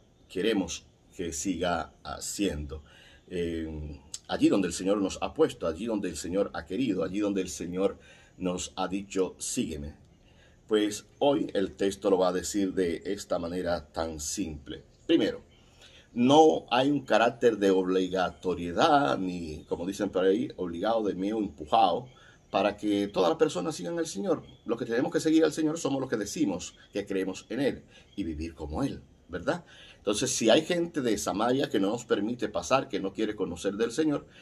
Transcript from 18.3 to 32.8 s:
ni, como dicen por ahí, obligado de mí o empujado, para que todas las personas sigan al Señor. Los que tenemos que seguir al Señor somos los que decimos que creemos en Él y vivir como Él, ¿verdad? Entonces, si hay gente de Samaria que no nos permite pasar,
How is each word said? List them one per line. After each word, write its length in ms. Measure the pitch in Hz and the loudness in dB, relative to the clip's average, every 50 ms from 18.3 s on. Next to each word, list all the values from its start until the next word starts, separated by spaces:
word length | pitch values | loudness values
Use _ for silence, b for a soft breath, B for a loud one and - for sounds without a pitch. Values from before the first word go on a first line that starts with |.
| 80 - - 92 87 82 87 87 85 104 143 165 147 139 143 139 120 | -2 -4 -4 -4 -2 -2 -4 -2 0 2 4 6 6 4 4 2 0
ni, 460 | 98 92 92 87 87 85 78 76 - - | 0 -2 -4 -4 -6 -6 -8 -10 -12 -8
como 200 | - - 80 87 | -6 -6 -4 -4
dicen 240 | 95 98 - 104 95 | -6 -4 -4 -4 -2
por 160 | - 90 92 | 0 2 4
ahí, 240 | 95 98 120 - - - | 4 4 2 0 -4 -6
obligado 460 | - 92 87 85 85 95 107 117 113 107 | -6 -6 -6 -4 -2 0 0 0 0 0
de 120 | 98 85 | -2 -2
mí 160 | 87 95 101 | -2 -2 -2
o 60 | 110 | -2
empujado, 720 | 110 104 87 76 - 76 - 117 113 98 90 85 123 131 - B B B B B B _ _ | -2 -2 -4 -6 -10 -2 2 4 6 6 6 4 0 -4 -8 B B B B B B _ _
para 280 | - 98 98 104 101 | 0 2 2 2 0
que 300 | - 107 107 101 101 101 | 0 -2 0 2 2 0
todas 220 | 101 - 185 185 165 | 0 2 2 2 2
las 80 | 160 | 4
personas 380 | - 160 151 - 180 175 165 151 | 4 2 2 2 0 -4 -4 -6
sigan 240 | - 175 170 170 170 | -6 -6 -4 -4 -4
al 80 | 160 | -4
Señor. 360 | 160 - 196 202 185 156 147 - - - - - | -4 -6 -4 -2 0 -2 -2 -4 -8 -20 -12 -8
Los 140 | 104 113 110 | -6 -4 -4
que 60 | 127 | -2
tenemos 260 | 113 117 120 160 170 | -2 0 0 0 0
que 80 | 160 156 | 0 0
seguir 240 | 160 160 160 160 160 | 2 4 4 6 4
al 100 | 156 151 | 4 2
Señor 240 | - 156 151 160 | 0 -2 -2 -2
somos 240 | 170 - 139 139 131 | -2 -2 -2 -2 -2
los 80 | 135 127 | -2 -2
que 80 | 123 | -2
decimos 580 | 110 101 - - 175 143 98 87 87 - - B B B B - | -2 -2 -4 -2 0 0 0 0 -2 -6 -12 B B B B -6
que 120 | 101 101 | -6 -4
creemos 400 | - 95 95 92 92 92 - - - | -2 -2 -2 -2 -2 -4 -8 -10 -8
en 120 | 107 131 | -4 -2
Él 220 | 143 117 - 76 - B B B B B _ | 0 -2 -2 -4 -8 B B B B B _
y 80 | 101 92 | -8 -6
vivir 320 | 82 78 73 82 82 - | -6 -6 -6 -8 -8 -8
como 280 | - 78 71 76 104 139 | -10 -10 -8 -4 -4 -4
Él, 180 | 107 - - - - _ _ _ | -4 -6 -8 -14 -20 _ _ _
¿verdad? 380 | - 85 87 - 131 170 175 B B B B B B B | -12 -10 -4 -2 -2 -4 -4 B B B B B B B
Entonces, 340 | B - 98 104 - 127 120 | B -4 -2 -2 0 -2 -2
si 180 | - - 120 113 | 0 2 4 6
hay 140 | 117 156 160 | 6 6 6
gente 380 | - 175 170 170 170 - 151 | 2 0 0 -2 -2 -2 -2
de 140 | 123 117 104 104 | 0 0 0 0
Samaria 500 | - 95 87 101 113 123 131 139 151 - | -2 -2 -2 0 2 2 2 2 0 0
que 100 | - 104 | 0 0
no 100 | 95 98 | 2 0
nos 160 | 117 117 - | 0 -2 -2
permite 440 | - 113 104 101 113 123 - 110 - | 0 0 0 0 -2 -2 -4 -4 -4
pasar, 400 | - 90 - - 127 135 | -4 -4 0 2 2 2